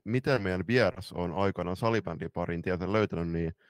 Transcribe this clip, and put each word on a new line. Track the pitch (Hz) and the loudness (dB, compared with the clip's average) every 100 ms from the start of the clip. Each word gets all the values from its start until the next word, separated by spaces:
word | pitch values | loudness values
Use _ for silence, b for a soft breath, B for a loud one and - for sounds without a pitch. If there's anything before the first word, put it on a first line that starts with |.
miten | - 120 139 131 | -2 -2 2 0
meidän | 98 92 85 | 2 0 2
vieras | 123 101 87 90 | 4 4 2 -6
on | - 87 | -4 -2
aikanaan | 85 98 95 87 92 | 2 0 0 -2 0
salibändin | 113 113 90 82 82 | 2 2 0 -6 -6
pariin | - 87 85 | -4 -2 -2
tiensä | 90 90 90 | -2 -2 2
löytänyt, | 104 104 87 85 | 2 2 0 -2
niin | 82 82 - | 0 -2 -4